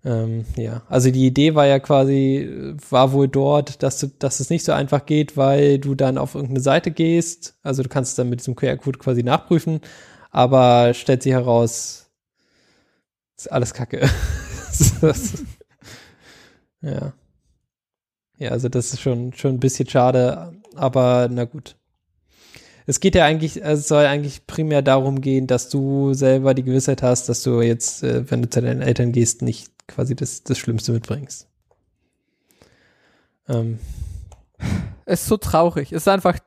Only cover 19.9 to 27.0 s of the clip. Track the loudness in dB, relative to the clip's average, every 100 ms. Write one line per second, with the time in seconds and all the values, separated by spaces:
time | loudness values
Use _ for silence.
19.9 | 2 2 2 0 -2 -12 -20 _ -4 -2
20.9 | 2 2 2 0 -2 -6 -10 -20 _ _
21.9 | _ _ _ _ _ _ -20 _ _ -4
22.9 | 0 2 4 4 2 -2 -6 -2 -2 2
23.9 | 4 4 2 -4 -10 -12 -6 0 0 4
24.9 | 2 2 -2 0 0 0 -2 0 -2 -2
25.9 | 0 0 2 2 4 2 0 2 0 0
26.9 | 0